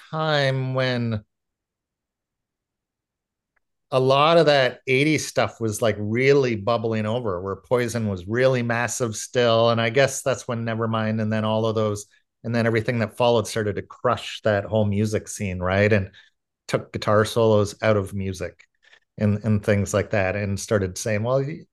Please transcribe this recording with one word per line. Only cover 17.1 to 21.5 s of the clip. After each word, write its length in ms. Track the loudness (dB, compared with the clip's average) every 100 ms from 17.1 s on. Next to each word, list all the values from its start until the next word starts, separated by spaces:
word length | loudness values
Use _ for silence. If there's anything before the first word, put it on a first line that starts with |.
| 2
solos 500 | 2 2 2 2 0 -2
out 140 | 0 0
of 180 | -2
music 500 | -6 -8 -6 -10 -12 _ _ _ _ _ -2
and, 260 | 0 0
and 180 | 0 0
things 300 | 2 0 0
like 180 | -2 0
that, 260 | -2 -2 -2
and 220 | -4 -6
started 380 | -2 -2 -2 -4
saying, 260 | -4 -4
"Well, 200 | -2 -2
y-, 180 | -2